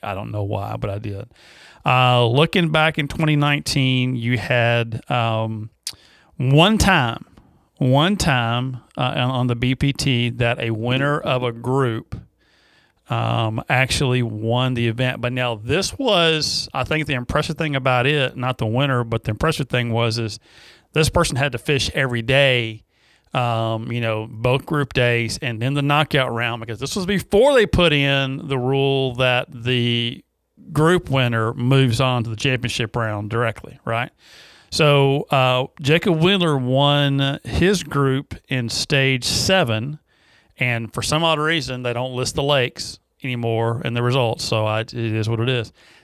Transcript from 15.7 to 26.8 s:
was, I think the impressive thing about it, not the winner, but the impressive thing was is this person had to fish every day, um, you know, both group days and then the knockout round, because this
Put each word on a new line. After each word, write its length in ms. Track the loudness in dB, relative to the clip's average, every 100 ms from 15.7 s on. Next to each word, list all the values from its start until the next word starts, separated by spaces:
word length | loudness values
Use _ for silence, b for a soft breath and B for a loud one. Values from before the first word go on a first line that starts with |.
| -2 -2 -2
was, 720 | 0 2 2 0 -2 -4 -6
I 100 | -6 -2
think 200 | -2 -2
the 60 |
impressive 440 | -4 -2 -2 -2 -4
thing 180 | -4 -2
about 300 | 0 2 2
it, 300 | 0 -2 -2
not 200 | -4 -2
the 80 | -2
winner, 380 | 0 0 0
but 220 | -2 -4 -4
the 60 |
impressive 380 | -2 -2 -2 -2
thing 220 | -2 0
was 260 | 0 0 0
is 220 | -4 -8 B B B B B
this 160 | 0 2
person 260 | 2 0 0
had 160 | -2
to 60 | -2
fish 320 | -2 0 0
every 280 | -2 -2 -2
day, 640 | 2 4 4 2 -2 -8 _ b b b b
um, 580 | -4 0 0 -2 -2 -4
you 80 | -4
know, 280 | -2 -4 -6
both 360 | -2 0 0 0
group 280 | -2 -2
days 460 | 0 2 2 -2 -4
and 200 | -6 -4
then 120 | -2
the 80 | 0
knockout 500 | 2 2 2 0 0
round, 300 | -2 -4 -4
because 180 | -8
this 160 | -8